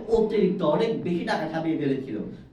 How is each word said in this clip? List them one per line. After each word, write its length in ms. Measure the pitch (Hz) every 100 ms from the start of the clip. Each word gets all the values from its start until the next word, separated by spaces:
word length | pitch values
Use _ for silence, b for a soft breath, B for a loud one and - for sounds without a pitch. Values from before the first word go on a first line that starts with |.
| -
অতিরিক্ত 540 | 226 - 208 180 -
অনেক 400 | - - 226 143
বেশি 220 | 175 170 208
টাকা 220 | - -
ছাপিয়ে 300 | 160 160 143
ফেলেছিল, 400 | 139 123 - 104 - B B